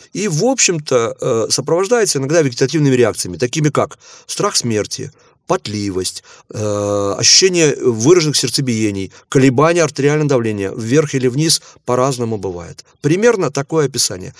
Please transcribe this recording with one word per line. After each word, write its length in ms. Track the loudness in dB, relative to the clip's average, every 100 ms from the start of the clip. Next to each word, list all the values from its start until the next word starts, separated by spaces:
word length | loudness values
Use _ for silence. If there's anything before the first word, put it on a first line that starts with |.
| -12
и, 160 | -6 -4
в 160 | 0
общем-то, 720 | 0 0 0 -2 0 0 0 -4
э, 260 | -2 -2 -2
сопровождается 640 | -2 0 0 2 2 0 -2
иногда 240 | 0 2
вегетативными 540 | 2 0 0 2 2 4
реакциями, 420 | 2 0 -6 -4
такими 320 | -4 0 0
как 300 | 0 -4 -6 -20 -20 -12
страх 300 | -4 -2 -2
смерти, 560 | -2 -2 -2 -8 -12 -16 _ _ -4
потливость, 800 | -4 -4 -6 -4 -4 -6 -10 -18 -20 -14
э, 640 | -6 -4 -2 0 0 -2 0
ощущение 580 | 2 4 4 4 2 2
выраженных 600 | 0 2 4 4 4 0
сердцебиений, 760 | -2 -2 -2 0 0 -2 -6 -12 -2
колебания 540 | 2 4 4 2 2
артериального 460 | 0 0 0 2 2
давления 420 | 0 0 -2 -4
вверх 440 | -6 0 2 2 0
или 120 | 0
вниз 340 | 0 0 -2 -6 -12 -2
по-разному 520 | 0 0 0 -4 -4
бывает. 480 | -6 -8 -12 -18 -20 _
Примерно 480 | -2 2 4 2 0
такое 360 | -4 -2 -2 -2
описание. 500 | -2 -4 -6 -14